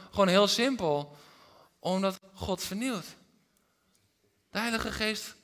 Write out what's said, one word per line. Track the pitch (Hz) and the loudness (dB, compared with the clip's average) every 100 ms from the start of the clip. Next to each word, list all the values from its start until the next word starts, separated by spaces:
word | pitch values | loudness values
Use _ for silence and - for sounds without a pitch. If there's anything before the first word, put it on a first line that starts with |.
| - | -6
gewoon | - 190 | 2 6
heel | 190 202 | 6 4
simpel. | 220 262 240 165 147 143 147 - - - - - _ | 4 0 0 0 0 -2 -14 -20 -20 -20 -20 -20 _
Omdat | 170 185 190 185 - | -2 0 0 -2 -14
God | - - 180 | -8 -4 -4
vernieuwt. | - 196 262 208 - - _ _ _ _ _ _ _ _ _ _ _ _ _ | -4 -4 -4 -6 -10 -20 _ _ _ _ _ _ _ _ _ _ _ _ _
De | 208 | -6
Heilige | 233 226 - | -2 -2 -4
Geest | - 214 214 - - | -2 -4 -4 -10 -16